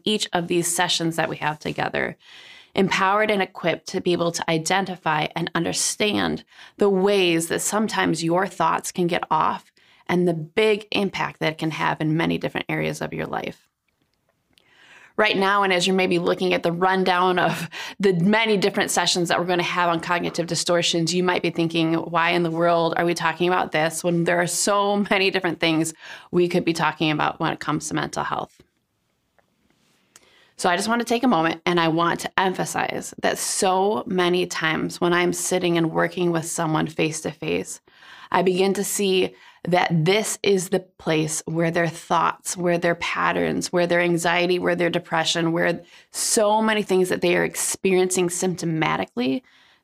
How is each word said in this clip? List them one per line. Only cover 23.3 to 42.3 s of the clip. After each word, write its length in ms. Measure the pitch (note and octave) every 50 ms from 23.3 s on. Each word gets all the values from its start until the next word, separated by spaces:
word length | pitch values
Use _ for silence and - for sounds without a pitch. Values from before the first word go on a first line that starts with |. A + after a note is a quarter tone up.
| D#3+ - F3 F3
about 240 | F3+ F#3 - -
this 320 | - D#3 D#3 E3 D#3+ - -
when 200 | F3 E3+ E3+ E3
there 140 | F3+ F3 F3
are 80 | F3+
so 600 | E3+ - - - G#3+ G3+ G3+ G3+ G3+ G#3 G3+ G3+ -
many 200 | G#3+ F#3+ F#3+ F#3+
different 280 | F#3 F#3 - F3 D#3 -
things 360 | E3 E3 D#3+ D#3 D#3+ D#3+ - - - - - - - -
we 180 | - F3 F3+ F3
could 180 | F3+ F3 -
be 80 | E3+ E3
talking 360 | E3 D#3+ D3+ - - E3 D#3
about 300 | D3+ D3 D3+ D3+ - -
when 100 | E3 D#3
it 100 | - -
comes 280 | - D3+ D3 D#3 D#3 -
to 60 | E3
mental 300 | D3+ D3 - - - -
health?" 360 | - - - - - _ _ - _ _ _ _ _ _ _ _ _ _ _ _ _ _ _ _ _ _ _ _ _ _ _ _ _ _ _ _ _ _ - _ _ _ _ _ _ _ -
So 100 | - F#3
I 80 | F3
just 120 | F#3 G3+ A3
want 120 | A#3 A#3+
to 60 | A3+
take 160 | - A#3 A#3
a 60 | A#3+ B3+
moment, 340 | G3+ E3 D#3+ E3 E3 E3 -
and 160 | F3 F3 F3
I 80 | E3 D#3+
want 320 | D#3 E3 E3+ E3+ D#3 -
to 100 | - - - -
emphasize 760 | F#3+ F#3+ F#3 - E3 D3+ - E3 - - - - - - - -
that 160 | - - - -
so 640 | - - - - G#3+ F#3 F#3 F#3+ F#3+ G3+ A3 A#3+ -
many 380 | - F#3 F3+ F3+ F3 F3 F3+ F3+
times 540 | F3 - - E3 D#3 D#3 - F3 E3+ - -
when 140 | F3 F3 F3
I'm 180 | F3 F3+ F3
sitting 460 | F3 - - - F#3 F3+ F3+ F3 E3+ E3+
and 140 | E3 D#3+
working 380 | E3 E3+ F3 E3+ - F#3 F3+ F3
with 140 | E3+ E3 D#3
someone 440 | D#3+ - - E3+ D#3 D#3 D#3 E3 D#3
face 340 | - - D#3+ D#3 D#3 -
to 80 | - F3
face, 500 | D3+ - D#3+ D#3+ F3 F3+ F#3 - - - _ _ _ - - - - - - -
I 120 | - F3+
begin 320 | F3 F#3+ F3+ F3+ F#3+ G3 F#3
to 100 | G3+ G3
see 500 | - - - G#3 F#3+ F#3 F#3 F#3 F3+ - - - - - _ -
that 240 | F3 F3+ F3 - -
this 480 | E3+ D#3+ D#3 F3+ G3 A3 G3+ - - - -
is 240 | G3 G3+ F#3 F3 -
the 100 | G3 F3+
place 640 | F3+ - _ - - E3+ D#3+ D#3 D#3 D3+ D#3 - -
where 280 | E3+ D#3+ E3 E3+ E3
their 160 | E3+ F3 E3+ D#3+
thoughts, 680 | D#3+ - - - F3+ E3 E3 E3